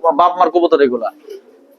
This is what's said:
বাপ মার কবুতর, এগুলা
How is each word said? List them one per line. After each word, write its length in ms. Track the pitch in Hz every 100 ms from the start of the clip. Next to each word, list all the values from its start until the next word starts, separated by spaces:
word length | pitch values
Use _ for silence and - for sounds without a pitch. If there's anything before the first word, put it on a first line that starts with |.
| 165
বাপ 180 | 147 175 180
মার 120 | 175
কবুতর, 300 | 170 170 156
এগুলা 300 | 135 120 107 - - - - _ _